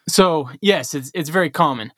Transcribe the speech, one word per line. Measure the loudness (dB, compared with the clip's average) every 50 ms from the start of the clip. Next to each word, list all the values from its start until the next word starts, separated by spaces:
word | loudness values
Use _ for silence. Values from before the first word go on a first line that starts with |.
| -8 0
So, | 4 4 4 4 4 0 -2 -6 -8 -2
yes, | 0 0 0 0 -2 -6 -8
it's, | -8 -10 -8 -6
it's | -6 -6 -2
very | 0 0 0 0
common, | 2 2 0 0 0 -4 -10 -12 _